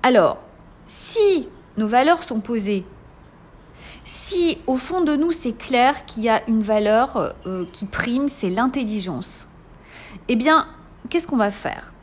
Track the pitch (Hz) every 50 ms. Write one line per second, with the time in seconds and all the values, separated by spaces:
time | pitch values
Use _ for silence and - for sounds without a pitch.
0 | - 254 254 214 170 - - - - - - - - - - - - - - -
1 | - - - 453 415 403 381 320 - - - - - - - 208 220 208 226 247
2 | 269 302 349 339 - - 247 220 208 - 240 226 196 202 208 190 175 - - -
3 | - - - - - - - - - - - - - - - - - - - -
4 | - - - - - - 381 359 349 330 - - - - 262 254 254 - 330 370
5 | 349 302 302 285 311 339 330 330 - 247 220 - - - 262 240 247 262 285 -
6 | - - - 226 214 233 220 220 - 233 226 220 214 202 214 214 208 208 214 226
7 | 254 262 - 214 160 - - - - 185 190 185 175 170 - - 208 196 - -
8 | - 240 240 262 285 285 277 - - 185 180 208 247 262 254 277 254 208 214 208
9 | 180 185 156 120 - - - - - - - - - - - - - - - -
10 | - - - 190 - - 247 220 247 302 311 320 - - - - - - - -
11 | - - - 339 330 - 285 240 208 202 202 - - - - - - - - -